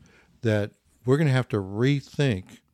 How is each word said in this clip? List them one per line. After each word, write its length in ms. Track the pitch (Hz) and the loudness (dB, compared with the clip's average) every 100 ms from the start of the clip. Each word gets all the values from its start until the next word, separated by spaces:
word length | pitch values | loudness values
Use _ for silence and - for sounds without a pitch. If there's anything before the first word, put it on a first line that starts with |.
| - _ _ _ | -20 _ _ _
that 260 | 113 107 104 - _ _ | 0 0 -2 -8 _ _
we're 140 | 120 143 | 0 2
gonna 140 | 156 | 2
have 160 | 131 120 | 0 0
to 100 | 104 | -4
rethink 1000 | 95 101 127 143 - - 139 95 - - _ | -4 -2 0 0 -4 -2 -2 -2 -6 -20 _